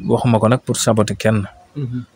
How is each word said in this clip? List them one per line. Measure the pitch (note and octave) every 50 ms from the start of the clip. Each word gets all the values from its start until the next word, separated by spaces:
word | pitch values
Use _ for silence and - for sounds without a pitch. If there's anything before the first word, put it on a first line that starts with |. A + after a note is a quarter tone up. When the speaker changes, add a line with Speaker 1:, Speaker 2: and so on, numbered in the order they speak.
| F#2
Speaker 1:
waxuma | - A#2 A2+ - B2 A2+ G#2+
ko | A2
nag | A2 B2+ B2+
pour | - - A#2+
saboter | - - A#2+ A2 A2 G#2 - G#2
kenn. | - - A2 A2 G#2+ F#2+ - - - - _ -
Speaker 2:
Mhm. | D3 C#3 A#2 B2 B2 B2 - _